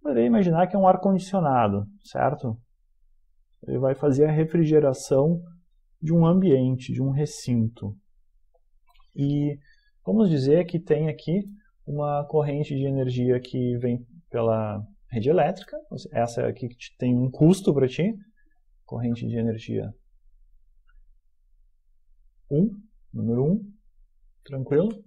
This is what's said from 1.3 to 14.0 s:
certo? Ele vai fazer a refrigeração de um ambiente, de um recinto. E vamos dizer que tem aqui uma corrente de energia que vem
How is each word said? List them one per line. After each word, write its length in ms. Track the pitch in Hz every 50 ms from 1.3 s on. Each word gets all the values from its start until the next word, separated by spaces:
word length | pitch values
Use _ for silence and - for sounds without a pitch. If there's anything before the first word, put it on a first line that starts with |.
| - 196 175 147 135 123 117 104 98 101 104 104 - - _
certo? 560 | - - 135 127 127 143 - - 127 113 117 - _ _ _ _ _ _ _ _ _ _ _ _ _ _ _ _ _ _ _ -
Ele 160 | 123 135 127
vai 160 | 131 131 139
fazer 300 | - - 147 135 135 151
a 80 | 156 156
refrigeração 1080 | 151 160 160 - 175 165 151 156 156 147 139 131 131 - - 143 135 139 160 175 170 - - - - _ _ _ _ _ _ _ _
de 120 | - 156 165
um 140 | 170 165
ambiente, 680 | 165 175 190 190 190 143 131 127 127 131 127 - - 123
de 100 | 120 131
um 80 | 135
recinto. 840 | 135 139 151 147 - - - - 123 120 110 110 113 - - 101 104 - _ _ _ _ _ _ _ _ _ _ _ _ _ _ _ _ _ _ _ - - _ _
E 440 | - 139 143 143 147 147 147 143 139 _ _ _ _ _ _ _ _ _
vamos 260 | - 190 220 220 190
dizer 340 | 160 143 131 135 147 165 -
que 160 | 170 - 165
tem 280 | 165 - 156 147 156 156
aqui 360 | 147 - - - 160 196 202 - - - _ _ _ _ _
uma 380 | - 147 147 147 147 147 143 147
corrente 500 | 143 - 156 147 143 143 143 151 - 143
de 120 | 135 135
energia 520 | 139 135 135 131 127 127 123 123 127 127 123
que 380 | 123 - - 131 123 123 123
vem 280 | 120 123 123 120 123